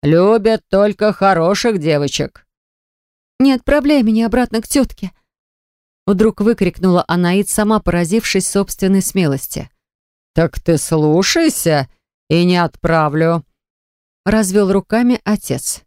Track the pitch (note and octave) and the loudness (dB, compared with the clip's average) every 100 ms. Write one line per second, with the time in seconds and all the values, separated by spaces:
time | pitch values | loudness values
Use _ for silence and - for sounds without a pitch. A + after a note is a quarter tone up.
0 | C#3+ D#3+ F#3+ A3+ G3+ A3 _ F#3+ G#3 G3+ | 2 4 4 2 0 -2 _ 0 0 0
1 | G#3+ G3 G3 F3+ E3 G3+ A#3+ G#3 D3+ D3 | -2 0 0 2 0 0 -2 -2 0 0
2 | C#3+ - C3+ - _ _ _ _ _ _ | -2 -4 -8 -10 _ _ _ _ _ _
3 | _ _ _ _ C4+ C4 - C#4+ C#4 D4 | _ _ _ _ 2 2 0 0 2 2
4 | A3 A3 A3+ B3+ B3 A3 - C#4+ B3 - | 2 0 0 0 -2 -4 -2 -2 -2 -4
5 | F#3 _ _ _ _ _ _ _ _ _ | -14 _ _ _ _ _ _ _ _ _
6 | - F#3+ A3 G#3 G#3 A#3 F3+ - F#3 F3 | -2 2 0 2 -2 0 -2 0 0 2
7 | - F3 F3 F#3 G3+ - G#3+ G#3+ - F3 | 0 0 0 0 -2 -2 0 0 0 -2
8 | E3+ G#3+ - G3 - G3 G3 - F#3+ G3 | 0 -2 -2 -4 -2 -4 -4 -4 0 0
9 | - G3 E3 C3+ - - - _ _ _ | 0 -2 -2 -2 -8 -12 -14 _ _ _
10 | _ _ _ - E3 - - E3 - D#3+ | _ _ _ -2 -2 -2 -2 -2 0 0
11 | D3+ D#3+ G3 E4+ E4 - E3+ D3+ C3 _ | 2 2 0 0 0 0 -2 -2 -4 _
12 | _ _ _ E3 F3 F3 E3+ - E3+ E3 | _ _ _ 0 2 2 0 -4 -2 0
13 | D3+ D3+ D#3+ E3+ - _ _ _ _ _ | 0 0 0 -2 -6 _ _ _ _ _
14 | _ _ - A3 G3+ G3 G3 G3 - A3 | _ _ -2 0 2 0 2 0 0 0
15 | B3 B3 - G#3+ - B2+ - - | 0 0 0 -4 -4 -8 -6 -12